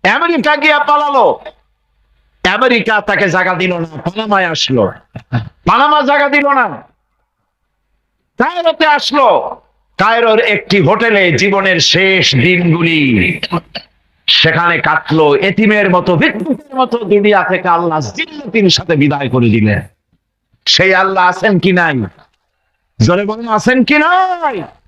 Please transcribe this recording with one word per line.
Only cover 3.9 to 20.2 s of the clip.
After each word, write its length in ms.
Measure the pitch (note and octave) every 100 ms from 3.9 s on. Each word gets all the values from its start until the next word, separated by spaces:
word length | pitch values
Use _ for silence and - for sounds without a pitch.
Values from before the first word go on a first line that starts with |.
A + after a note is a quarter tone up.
| D3+ E3 G3 A3 G3+ F3+
আসলো। 460 | D#3 - C3 G2 - _ - _ B2 - _
পানামা 380 | - A3 D4 D4+
জায়গা 260 | C4+ C#4+ C#4+
দিল 200 | C#4+ C#4+
না, 200 | C#4 A3 B2 - _ _ _ _ _ _ _ _ _ _ _ _ _ _ _
কায়রোতে 480 | C4 F4 E4+ D#4+ D#4
আসলো। 680 | D4 - C#4+ B3+ E3 - - _ _ _ -
কায়রোর 420 | G3 A3+ A#3 A3
একটি 400 | A#3 G3+ - G3+
হোটেলে 520 | D#3+ G#3 A#3 G#3 F3+
জীবনের 480 | D#3 G3 G3 F#3+ F3
শেষ 540 | - E3 F#3+ F#3+ C#3
দিনগুলি 1040 | C3 D3 F3+ F3 D#3+ E3 D#3+ C#3 A2 F2+ - - E3+ - - - _ _ _ -
সেখানে 520 | - D#3+ D#3+ E3+ E3
কাটলো, 560 | D3+ D#3 - D#3 D3+
এতিমের 560 | C#3+ F#3+ G3+ G#3+ G#3 G3
মতো, 260 | F3+ F3+ F3
ভিক্ষুকের 600 | D4+ - D#4+ C4 - C4
মতো 220 | B3+ A#3
দুনিয়া 460 | G#3 G3+ G#3 G3+ F3
থেকে 200 | F#3 F#3
আল্লাহ 320 | E3+ E3+ D#3
জিল্লাতির 680 | B2 E3 E4 D4+ C4+ A3+ G3
সাথে 260 | - F#3 D#3
বিদায় 320 | C#3+ C#3+ C3+
করে 180 | B2+ A#2+
দিলেন। 340 | G#2+ G#2+ G2 - _ _ _